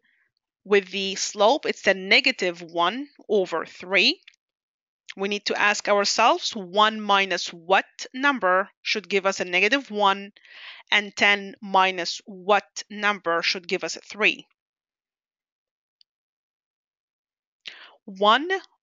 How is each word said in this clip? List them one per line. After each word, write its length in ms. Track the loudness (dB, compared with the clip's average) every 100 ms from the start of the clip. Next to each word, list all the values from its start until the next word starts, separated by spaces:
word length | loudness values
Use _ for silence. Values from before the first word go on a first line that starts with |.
| _ _ _ _ _ _ 0
with 220 | 2 2
the 220 | -4 -6 -4
slope, 500 | -6 2 2 2 -2
it's 200 | -2 0
a 60 |
negative 680 | 0 2 2 2 0 -4 -4
one 440 | -6 -2 0 -2 -8 -14 -2
over 380 | 0 0 -4 -8
three. 520 | -12 -2 2 2 0 _ _ _ _ _ _ _ _ -18
We 140 | -8 -6
need 160 | -4
to 160 | -4 0
ask 280 | 0 0 0
ourselves, 680 | 0 0 2 2 2 -2 -8
one 460 | -4 2 2 2
minus 500 | 0 2 2 -2 -6
what 320 | -10 0 2 2 -8 -14
number 560 | -2 0 2 2 2 0 _
should 260 | -6 -4 -2
give 200 | 0 0
us 140 | -2
a 40 |
negative 460 | -2 0 2 2 -2
one, 420 | 0 2 2 -4 -20 _ -20 -20 -20 -4
and 240 | -2 -2
ten 400 | 2 2 2 -2 -12
minus 640 | 0 2 2 0 -6 -8
what 580 | -12 -6 0 0 0 -10 -14
number 540 | -4 -2 -2 -2 0
should 260 | 0 -4 -4
give 160 | -6
us 120 | -6 -10
a 40 |
three? 460 | -12 -2 0 -2 -8 _ _ _ _ _ _ _ _ _ _ _ _ _ _ _ _ _ _ _ _ _ _ _ _ _ _ _ _ _ _ _ -20 -20 -20 _ -18
One 420 | 0 2 2 2 -4 -6 _